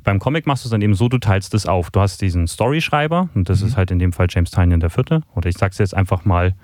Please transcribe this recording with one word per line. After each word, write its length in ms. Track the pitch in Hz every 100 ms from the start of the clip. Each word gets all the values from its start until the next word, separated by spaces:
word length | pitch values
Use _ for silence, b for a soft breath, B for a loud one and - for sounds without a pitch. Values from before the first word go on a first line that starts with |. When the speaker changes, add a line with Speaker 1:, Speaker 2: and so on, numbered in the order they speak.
Speaker 1:
beim 160 | - 98
Comic 280 | 131 160 156
machst 160 | 131
du's 80 | 117
dann 100 | 110
eben 120 | 104 95
so, 140 | 120
du 80 | 123
teilst 360 | 107 95 -
es 120 | 107 80
auf. 260 | 92 85
Du 80 | 98
hast 220 | 98 -
diesen 260 | 95 85 82
Storyschreiber, 840 | - 113 156 - 151 151 170 180 104
und 140 | 90
das 120 | 95
Speaker 2:
Mhm. 60 | 110
Speaker 1:
ist 100 | 104
halt 140 | 92
in 80 | 90
dem 140 | 90
Fall 140 | - 90
James 220 | 92 87
Tynion 280 | - 87 85
der 100 | 85
Vierte. 320 | - 131 160 - 104
Oder 140 | 87
ich 80 | -
sag's 200 | 95 -
jetzt 160 | 98
einfach 300 | 98 92 90
mal, 300 | 98 87 92 95